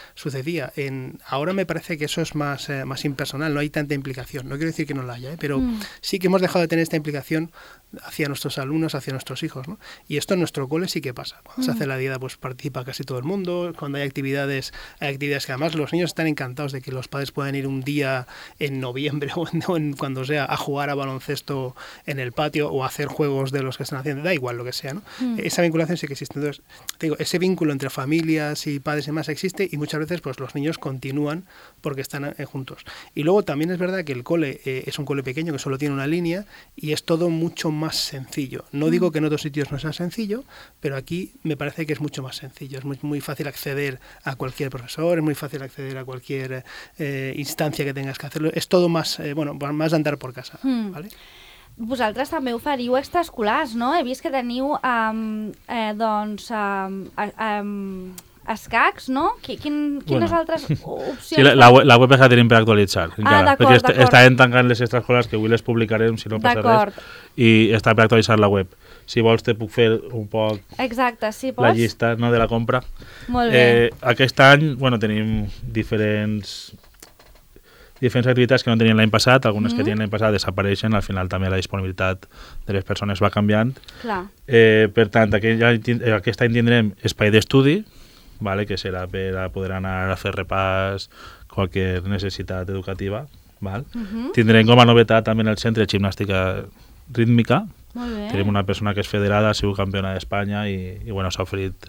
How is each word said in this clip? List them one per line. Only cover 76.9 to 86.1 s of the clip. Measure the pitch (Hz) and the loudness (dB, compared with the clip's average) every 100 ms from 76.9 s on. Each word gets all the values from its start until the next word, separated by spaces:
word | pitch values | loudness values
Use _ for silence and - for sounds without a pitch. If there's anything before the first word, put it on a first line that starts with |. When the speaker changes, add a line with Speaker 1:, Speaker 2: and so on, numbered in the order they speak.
| _ - _ _ - _ - _ - - - | _ -20 _ _ -20 _ -20 _ -20 -20 -4
Speaker 3:
diferents | 127 127 120 | 0 2 4
activitats | 123 120 127 | 4 6 4
que | - | 4
no | 113 | 4
tenien | 113 110 | 6 6
l'any | 110 | 6
passat, | 110 - 131 120 | 4 6 6 4
algunes | 104 113 | 0 0
que | 117 | 0
Speaker 2:
Mhm. | |
Speaker 3:
tenien | 101 107 | 0 0
l'any | 107 | -2
passat | 104 110 | 0 2
desapareixen, | 101 - 95 98 101 110 | 2 0 0 0 0 2
al | 107 | 0
final | - 95 92 | 0 -2 -2
també | 92 95 | -2 0
la | 95 | 0
disponibilitat | 92 98 95 92 92 95 - - - - - | -2 -4 -4 -2 -2 -2 -8 -20 -16 -12 -4
de | |
les | 98 | -4
persones | - 101 101 98 | -2 -4 -4 0
va | 101 | 0
canviant. | 107 104 107 117 135 - - | 2 2 2 0 -4 -14 -12
Speaker 2:
Clar. | 240 196 190 _ - | -6 -6 -6 _ 2
Speaker 3:
Eh, | 117 113 110 107 | 6 8 8 4
per | 104 107 | 4 2
tant, | 117 110 | 4 4
aquell | 107 113 113 | 2 2 4
any | 117 117 | 4 4
tin-, | 120 120 | 0 -2
eh, | 120 | 0